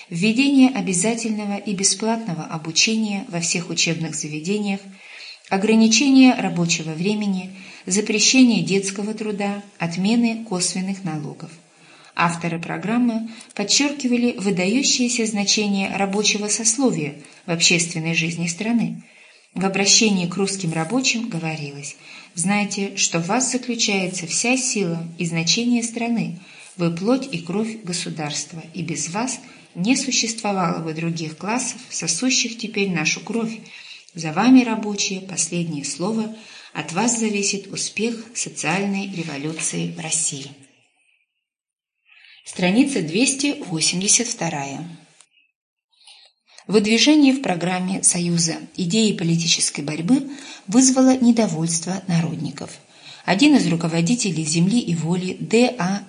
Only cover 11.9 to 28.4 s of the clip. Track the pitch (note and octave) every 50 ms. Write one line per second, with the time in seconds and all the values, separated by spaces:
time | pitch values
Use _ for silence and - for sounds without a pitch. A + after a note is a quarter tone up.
11.9 | - - - - _ - F3 E3+ E3+ - - E3+ E3 E3 E3+ E3+ D#3+ E3 E3 F#3+
12.9 | A3+ B3 B3 A#3 A3 A3+ A3 - - - - - - - - - - - C#4 D4
13.9 | C#4+ D4 - B3 A#3+ A#3+ A#3+ A#3+ - - F#3+ G3+ G3+ E3+ F3+ F#3+ A3 C4+ C#4 -
14.9 | - - B3 A#3+ B3 - A3+ A3 A3+ G3+ G3+ G3 - G#3+ G#3+ G#3 G3+ G3 G3 -
15.9 | - F#3 G3 G3 F#3+ G#3 G#3 G3+ - G3+ G#3 G#3 G#3 - A3+ - - - C4+ A#3+
16.9 | F3 D#3+ D3+ C#3+ - - - - - - - - E3+ E3+ E3+ - F3 E3 E3 -
17.9 | - E3 D#3 E3 E3 E3 E3 E3 - E3 E3+ E3+ - - G#3 A3 A#3+ A3+ F#3 -
18.9 | - - - - - - - - - _ _ _ _ F3 F3+ G3 F#3+ F#3+ G3 G3
19.9 | - - A3+ G#3+ G3+ F#3 F3 E3+ - G3+ G3 F#3+ - - - E3 D#3+ D#3+ D#3+ D#3+
20.9 | A3 C4 B3+ - - A3+ A3+ - E3+ E3 E3 D#3+ D#3 D3+ D3 C#3+ C#3+ C#3+ C#3+ D3
21.9 | - - - - - - - - _ F3 E3 F#3+ G#3 G#3 G#3 G3 G3+ G3+ G3 G3
22.9 | - - - - - E3+ E3 E3+ G#3 B3+ B3+ - - D4 - - A#3 A3+ - -
23.9 | G3+ F#3+ F#3 F3 E3+ - E3 - - - - A#3 B3+ B3+ B3+ - - G#3+ F#3+ E3+
24.9 | E3 E3 E3 - - - F3 E3 E3 E3 E3 E3 - A#3 A#3 A#3+ A#3+ A#3+ A3+ -
25.9 | - A#3+ A#3 A#3 A#3+ A3 E3+ E3+ E3 - - - - - - - - - E3+ E3+
26.9 | E3+ E3+ F#3+ A3 B3+ C4+ B3+ - F#3 E3 E3 - F3 G#3 A3+ A3 A3 - - F3
27.9 | F3 - - E3+ D#3+ D#3+ D#3 C#3+ D3 -